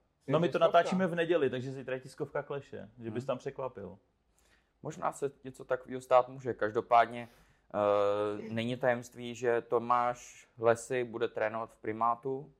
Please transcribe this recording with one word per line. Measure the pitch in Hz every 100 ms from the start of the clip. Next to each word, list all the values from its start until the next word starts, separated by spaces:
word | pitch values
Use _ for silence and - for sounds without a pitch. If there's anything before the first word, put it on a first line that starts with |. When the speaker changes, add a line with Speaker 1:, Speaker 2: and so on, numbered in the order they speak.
| _ _ -
Speaker 1:
No, | 151
my | 170
to |
Speaker 2:
Tiskovka. | - 170 226
Speaker 1:
natáčíme | 226 185 185
v | 170
neděli, | 165 170 135
takže | 131 131
zítra | 135 131 127
je |
tiskovka | 131 - 139 147
Kleše, | 143 139 - 101 98 -
že | 113
bys | 120
Speaker 3:
Hmm. | 135
Speaker 1:
tam | 127
překvapil. | 139 - 131 - 92 95 _ _ _ _ _ _ _ _
Speaker 3:
Možná | 147 156 160
se | - 139 -
něco | 135 - -
takového | 127 120 127
stát | 127 127 127
může. | 135 127
Každopádně, | 110 107 113 - 117 113 120 117 - _ _ _
eh, | 104 104 101 101 104 107 104 110
není | 113 117 123
tajemství, | 127 120 123 120 120 113
že | 123 117
Tomáš | - 120 117 123 120 123 - - - -
Lesy | 113 113 - 131
bude | 123 113 117
trénovat | - 107 113 113
v | _
Primátu, | 113 110 117 117 139 135 147